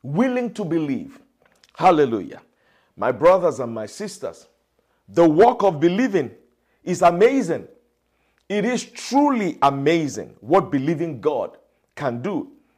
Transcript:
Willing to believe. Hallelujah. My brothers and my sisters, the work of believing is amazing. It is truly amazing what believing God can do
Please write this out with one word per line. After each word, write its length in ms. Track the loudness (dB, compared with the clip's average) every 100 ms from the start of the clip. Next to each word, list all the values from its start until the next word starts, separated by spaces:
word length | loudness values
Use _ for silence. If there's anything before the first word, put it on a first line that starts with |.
Willing 500 | -4 0 0 0 -6
to 100 | -6
believe. 560 | -4 -4 -2 -6 -8 -20 _ _ _ _ _ 2
Hallelujah. 680 | 4 4 2 0 -6 -16 _ _ _ _ _ -6
My 160 | -4
brothers 480 | 2 4 4 2 -2
and 120 | -8
my 140 | -8 -12
sisters, 640 | -12 -14 -10 -14 -14 _ _ _ _ _ _ _
the 200 | 4 4
work 340 | 6 4 4
of 160 | 0 2
believing 520 | 0 2 0 -2 -4 -12 _ _ _ _
is 180 | -8 2
amazing. 680 | 2 4 2 2 -2 -6 -8 _ _ _ _ _ _ _ _
It 160 | -2
is 200 | -2 -4
truly 760 | -8 -16 -2 2 2 2 -2 0
amazing 720 | 0 2 0 0 -2 -8 -14 -16
what 320 | 0 0 2
believing 480 | -2 -2 -4 -6 -4
God 380 | -4 -4 -6 -12 _ _ _
can 280 | -8 -6 -6
do 280 | -6 -8 -10 _ _